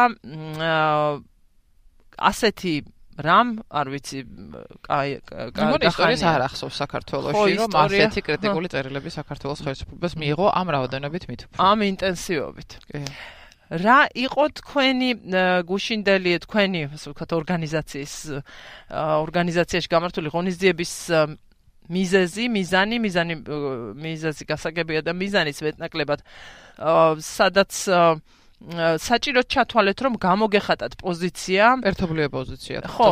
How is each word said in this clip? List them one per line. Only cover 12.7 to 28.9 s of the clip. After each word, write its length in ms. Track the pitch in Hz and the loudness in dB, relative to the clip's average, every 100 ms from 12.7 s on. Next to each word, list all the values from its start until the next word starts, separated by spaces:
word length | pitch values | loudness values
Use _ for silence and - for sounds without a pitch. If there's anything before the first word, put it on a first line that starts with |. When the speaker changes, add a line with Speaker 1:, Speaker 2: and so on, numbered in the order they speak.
| - | -20
Speaker 2:
კი. 240 | - 147 139 139 - - - _ - | -14 -10 -10 -12 -16 -20 -20 _ -10
Speaker 1:
რა 320 | 165 202 269 285 - | -2 4 6 4 0
იყო 280 | 247 262 - | -2 0 0
თქვენი, 600 | - - 285 262 254 254 | -2 -6 0 2 2 0
ა, 320 | 220 - 185 185 180 | -2 -2 2 4 2
გუშინდელი, 720 | 175 196 - 220 196 190 180 170 | 0 -4 -2 -2 2 2 2 0
თქვენი, 420 | - 214 190 175 143 | 0 0 2 0 -4
ასე 180 | 151 143 | -8 -14
ვთქვათ, 240 | - 156 165 | -12 -4 -2
ორგანიზაციის, 760 | 156 175 156 156 - 143 147 - 156 | -2 -2 -2 -4 -4 -8 -10 -10 -10
ა, 720 | 139 - - - - - - 156 156 | -10 -10 -18 -20 -20 -10 -4 0 0
ორგანიზაციაში 720 | 156 175 175 170 165 180 - | 0 0 0 0 0 -2 0
გამართული 360 | 165 175 185 156 | 0 0 -4 -4
ღონისძიების, 600 | 170 185 175 185 165 175 - - | -4 -4 0 0 2 -4 -8 0
ა, 120 | 160 151 156 _ _ _ _ - | 2 2 -2 _ _ _ _ -6
მიზეზი, 560 | 180 185 190 180 202 240 | -2 2 2 2 0 -2
მიზანი, 500 | 214 170 185 202 240 | -2 2 2 2 0
მიზანი, 360 | 214 175 170 160 | 0 0 -2 -4
ა, 220 | 113 147 143 127 113 | -8 -6 -4 -6 -8
მიზეზი 520 | 127 160 160 160 147 139 | -10 -8 -6 -6 -6 -6
გასაგებია 600 | 151 165 165 165 156 156 | -6 -4 -4 -2 -2 -2
და 80 | |
მიზანის 460 | 180 202 196 156 143 | -4 0 0 0 -2
მეტნაკლებად, 600 | 151 - 160 160 147 147 - - - - - - | -6 -6 -6 -4 -2 -4 -6 -20 -20 -20 -20 -4
ა, 360 | 147 165 160 156 | 2 6 6 2
სადაც, 520 | - - 190 190 190 - | -4 0 4 4 2 -2
ა, 340 | 202 175 170 156 - _ _ _ | 2 4 6 4 -4 _ _ _
საჭიროდ 880 | 196 170 165 | -10 -2 0